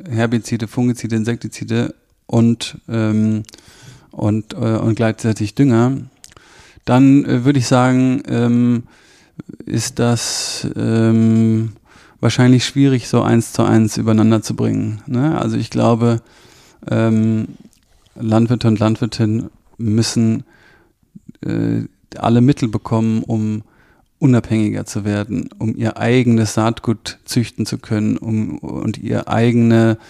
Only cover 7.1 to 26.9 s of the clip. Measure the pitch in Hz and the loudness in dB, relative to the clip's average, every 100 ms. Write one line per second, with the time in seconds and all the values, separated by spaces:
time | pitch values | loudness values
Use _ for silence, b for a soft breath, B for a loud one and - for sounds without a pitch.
7.1 | 139 135 127 127 139 117 127 127 127 131 | 6 4 0 2 0 2 2 4 2 2
8.1 | 127 - 120 120 120 120 117 120 b b | 0 -2 0 2 2 2 0 -4 b b
9.1 | b b - - - - 117 - - 120 | b b -20 -20 -16 -6 -6 -4 -2 0
10.1 | 117 - - - - - - 113 113 113 | 0 -4 -6 -8 -8 -8 -4 -2 2 2
11.1 | 113 113 113 113 110 110 - b b b | 4 4 4 2 0 -2 -8 b b b
12.1 | b 120 - 123 127 - 139 139 127 - | b -2 2 4 4 2 0 2 2 0
13.1 | 120 101 117 - - 104 110 110 - 110 | 0 2 2 0 -2 2 4 2 0 0
14.1 | 110 110 113 - 113 113 107 107 107 - | 4 4 2 -2 -4 -2 -2 -4 -8 -6
15.1 | 123 151 156 113 113 117 120 113 117 120 | -2 0 0 -2 -4 -4 0 2 2 2
16.1 | 117 b b b b b b - 117 113 | 0 b b b b b b -4 0 2
17.1 | 110 110 110 - - - _ _ _ _ | 2 0 -2 -6 -12 -20 _ _ _ _
18.1 | - 110 110 117 123 117 107 110 110 117 | -8 0 2 2 2 0 2 0 0 -4
19.1 | - 110 110 - - _ - 117 110 110 | -2 -2 -2 -6 -16 _ -6 -2 0 0
20.1 | 117 113 113 - b b b b b _ | 0 0 0 -6 b b b b b _
21.1 | - - _ - 55 55 - - _ _ | -20 -20 _ -6 -4 -2 -2 -6 _ _
22.1 | - 110 117 123 143 117 107 - 113 113 | -6 0 4 4 2 -2 -4 -4 -2 0
23.1 | 110 - 113 107 107 - b b b b | -2 -2 -4 -2 -6 -10 b b b b
24.1 | _ 139 120 - 110 107 104 104 107 104 | _ 2 2 2 0 0 -4 -6 -6 -4
25.1 | 104 104 104 - - 113 - 113 - 113 | -4 -4 -6 -8 -6 -6 -2 -4 -2 0
26.1 | 127 120 113 107 - 110 113 - | 2 4 2 2 0 -2 -2 -4